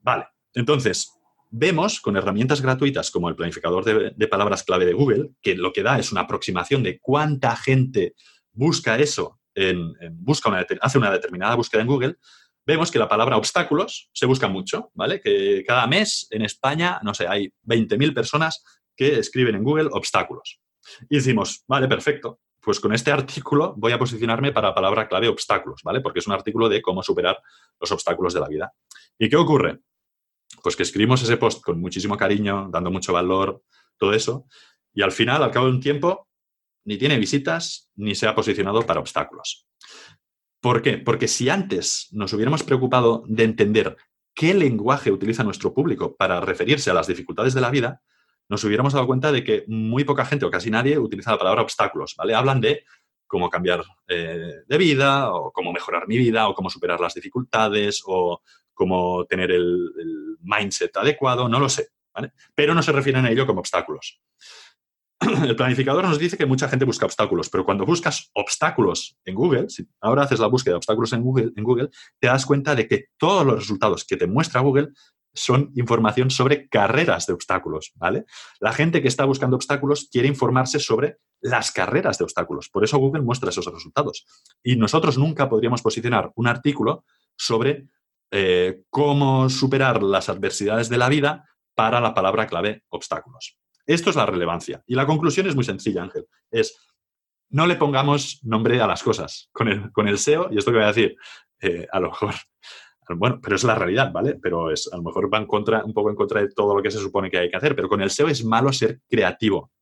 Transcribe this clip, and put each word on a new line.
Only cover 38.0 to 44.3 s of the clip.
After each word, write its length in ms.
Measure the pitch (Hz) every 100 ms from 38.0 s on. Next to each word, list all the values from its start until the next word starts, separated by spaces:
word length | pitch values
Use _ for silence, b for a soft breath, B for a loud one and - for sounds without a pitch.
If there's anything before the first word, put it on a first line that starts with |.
| 104
se 120 | 98 110
ha 80 |
posicionado 500 | 113 110 98 98 107
para 160 | 117 80
obstáculos. 680 | 71 78 71 - - - _ _ B B B B _ _ _ _
¿Por 220 | 123 120
qué? 160 | 135 107
Porque 300 | - 113 113
si 200 | - 120
antes 600 | 190 185 90 - - -
nos 220 | 107 98
hubiéramos 280 | 107 117 151
preocupado 600 | - 131 127 127 117 113 -
de 180 | 110
entender 520 | 113 113 104 107 92 - b _ _